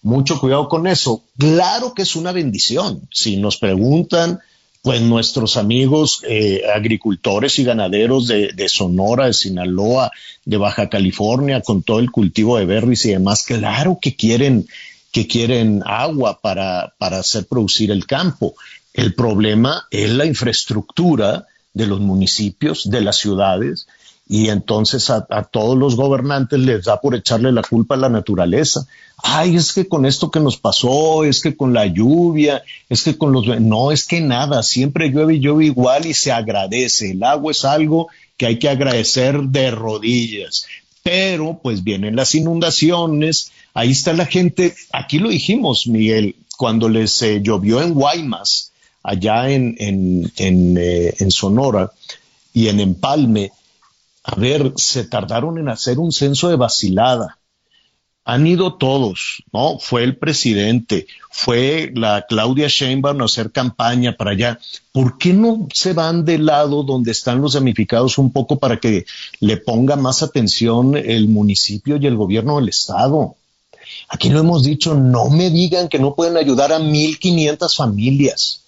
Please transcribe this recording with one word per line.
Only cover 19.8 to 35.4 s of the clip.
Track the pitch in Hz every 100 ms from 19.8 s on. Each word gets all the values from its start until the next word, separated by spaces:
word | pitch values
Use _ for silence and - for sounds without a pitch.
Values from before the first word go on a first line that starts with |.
| -
es | 101 104
la | 120 160
infraestructura | 139 120 113 - 107 - - 175 135 101 - - _ _
de | 101 104
los | 98
municipios, | 101 95 92 - 104 - 151 151 101
de | 120
las | 104 -
ciudades, | 104 98 98 92 131 - - _ - _ _
y | 104 110
entonces | 101 - 107 107 127 -
a, | 113 -
a | 107
todos | 107 117 110 131
los | 139 117
gobernantes | 139 135 135 139 135 143
les | 131 110
da | 92 123
por | 139
echarle | 120 - 113 127
la | 120
culpa | - 117 113
a | 131
la | 131
naturaleza. | 113 98 92 87 107 151 - 135 - - -
"Ay, | - 147 180 170
es | 156
que | - 185
con | 156 135
esto | 131 160
que | 160
nos | 147 -
pasó, | - - 123 139 160 156
es | 151 135
que | 160 143
con | 131
la | 120 101
lluvia, | 85 117 165 175 156 147 135 - - _
es | 123
que | 165 -
con | 147
los", | 131 110 113
no, | 110 107 135
es | 151 -
que | 170
nada, | 156 120 143 135
siempre | - 123 139 139 156
llueve | 139 156
y | 156